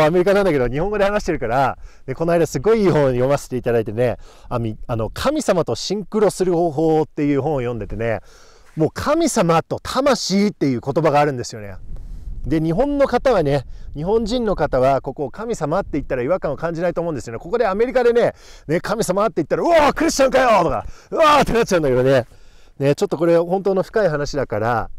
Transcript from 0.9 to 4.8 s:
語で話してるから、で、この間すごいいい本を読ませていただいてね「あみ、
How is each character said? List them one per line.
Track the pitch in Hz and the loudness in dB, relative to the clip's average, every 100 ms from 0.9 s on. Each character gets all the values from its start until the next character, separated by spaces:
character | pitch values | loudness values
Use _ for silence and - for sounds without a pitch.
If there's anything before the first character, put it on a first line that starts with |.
語 | 208 | 0
で | 196 | 0
話 | 208 | 0
し | 190 | -2
て | |
る | 151 | -4
か | 113 | -2
ら、 | 127 127 - - - | 0 0 -2 -14 -16
で、 | - | -12
こ | 127 170 | -4 0
の | |
間 | 170 156 | 2 0
す | 143 | 0
ご | 196 | 2
い | 226 | 4
い | |
い | 190 | 4
本 | 151 | 4
を | 135 | 2
読 | 123 131 | 2 2
ま | 143 | 0
せ | - | -2
て | 123 | -4
い | |
た | 123 | 0
だ | 117 | 0
い | 107 | 0
て | |
ね | 107 123 95 - - - | 0 -2 -2 -10 -20 -8
「あ | 123 | -6
み、 | 113 107 | -4 -6